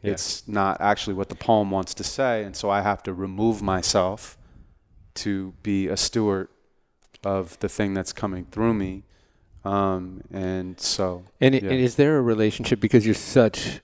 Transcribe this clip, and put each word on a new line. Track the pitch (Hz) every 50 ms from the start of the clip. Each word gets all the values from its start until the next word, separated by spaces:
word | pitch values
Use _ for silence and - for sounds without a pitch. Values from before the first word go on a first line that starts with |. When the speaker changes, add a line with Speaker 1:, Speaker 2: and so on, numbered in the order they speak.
| -
Speaker 1:
Yeah. | 104 98
Speaker 2:
It's | 87 - - - - -
not | - 104 104 98 98 90 -
actually | 92 101 104 - - 107 95
what | 92 98 -
the | 98
poem | - - - 113 107 104 95
wants | 98 95 90 - -
to | - 98
say, | - - - 135 127 117 110 104
and | 98 92
so | - - 101
I | 98 101
have | 95 104 101 92 -
to | 101 92
remove | 90 95 95 92 98 107 113 113 101
myself | 104 95 95 92 87 - - 104 90 92 101 113 - - - _ - - - - - _ _ _ _ _ _ - - - _
to | - - 107 98 95 95 95 92 -
be | - 107 101 98 95
a | 82 92
steward | - - - - 117 107 104 98 95 92 - _ _ _ _ _ _ _ _ _ _ _ _ _ - -
of | 98 95 95 92 82 - -
the | - 98
thing | - - 107 98 98
that's | 95 92 - -
coming | - - 101 92 92 85
through | - - 104 110 117 110
me. | 104 95 92 92 95 - _ _ _ _ _ _ _ _ _ - - -
Um, | 98 101 101 98 95 95 92 92 92 92 90 - -
and | 92 95 92 92 92 92 92 90 90 -
so, | - - - - 98 92 90 87 92 - _ _
Speaker 1:
And | - 135 135
it, | 131
Speaker 2:
yeah. | 98 95
Speaker 1:
and | 131 131
is | 127 123 113
there | - 143 147 156
a | 143 123
relationship, | 120 113 107 107 107 101 - 110 - 123 101
because | 113 107 - 120 104
you're | 113 104
such | - - - - 131 117 110 - - - - - -